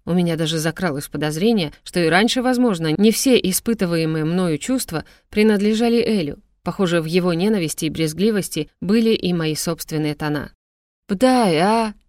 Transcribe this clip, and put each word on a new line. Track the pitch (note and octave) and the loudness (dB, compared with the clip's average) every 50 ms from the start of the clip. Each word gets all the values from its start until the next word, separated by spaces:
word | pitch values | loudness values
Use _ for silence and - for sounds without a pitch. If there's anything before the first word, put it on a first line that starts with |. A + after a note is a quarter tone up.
| _ | _
У | - E3+ | -2 0
меня | F3+ F3 E3+ E3 | 0 2 0 0
даже | D#3 E3 D3+ D#3+ D#3+ | -2 -2 -2 -2 -2
закралось | D#3 E3 D#3 - F#3 F3 C#3 D3+ - - | -2 -4 -2 -2 -4 -4 -2 -4 -8 -8
подозрение, | - D3 D3+ D3+ D3+ D#3+ F#3+ A#3 A#3 G#3 E3 D3 - - | -6 -4 -4 -4 -2 0 2 2 2 2 0 -4 -6 -12
что | _ - - F3+ | _ -6 -2 0
и | F3 D#3+ | 2 4
раньше, | E3 F#3 G#3+ A#3+ - B3+ | 4 4 4 2 0 0
возможно, | A#3 B3+ B3+ A#3+ B3 A#3+ G3 E3 D#3+ D#3 D3+ | 0 0 0 2 2 0 0 0 0 -2 0
не | F#3+ G3+ A3+ | 4 4 4
все | G#3+ - - C4+ B3 | 4 4 2 2 2
испытываемые | - - F#3 F#3 - - A#3 A#3 A3 G3 E3+ E3+ E3 D#3+ D#3+ D#3+ D#3+ D#3 | 4 2 0 -4 -2 -2 -4 -2 -2 -2 -2 0 -2 -2 -2 -2 -2 -2
мною | D#3 E3+ F#3 F#3 F3 D#3 C#3+ | -2 -2 -2 0 -2 -2 -4
чувства | - - C4 B3+ - - E3+ D3+ - - - _ _ _ | -2 -4 -4 -4 -4 -4 -6 -8 -8 -8 -18 _ _ _
принадлежали | - G#3+ G#3+ A3 G#3+ G3 G3+ G#3 A3 G#3+ A#3+ A#3 A#3 | 0 2 4 4 4 2 2 0 0 0 0 2 2
Элю. | A#3 - - A3 G3+ D#3 C#3+ - - _ _ _ _ | 2 0 0 0 -2 -2 -4 -8 -12 _ _ _ _
Похоже, | _ F3+ - - G3 E3 E3+ E3+ | _ -8 -4 -2 -2 0 0 -2
в | D#3 | -2
его | D#3 E3+ F#3 F3 F3+ E3+ | 0 0 0 2 2 0
ненависти | E3 F#3 G#3+ A3+ G3+ E3 D3 - - E3 | 0 0 0 0 0 -2 -4 -4 -4 -4
и | D#3 | -4
брезгливости | - - D#3+ D#3 D#3 E3 F#3+ A3+ A3 G3+ E3 - - E3 D3 - _ _ | -2 -2 -4 -4 -2 0 0 0 0 0 -4 -4 -6 -6 -8 -8 _ _
были | - F3 G#3 A#3+ A3+ A3+ | -2 0 2 2 4 2
и | A3 - - F3 | 2 0 0 -2
мои | F3 E3+ D#3+ D#3 D3+ | -2 -2 -2 -2 -4
собственные | - - F3 E3 - - - D#3+ D3+ D3+ D3+ D3 | -4 -4 -6 -6 -6 -8 -6 -6 -4 -4 -4 -4
тона. | - D#3 D3+ D3 C#3+ - - - _ _ _ _ _ _ _ _ _ _ | -4 -4 -4 -4 -4 -6 -10 -16 _ _ _ _ _ _ _ _ _ _
«Пдай, | - G3+ F#3 B3 C4 B3+ B3 A#3 F#3+ D#3+ D3 | -6 0 2 4 4 4 4 4 4 4 4
а!» | F3+ G3+ A3 A#3 A3+ G#3+ G#3 - _ | 4 4 2 2 0 -2 -6 -10 _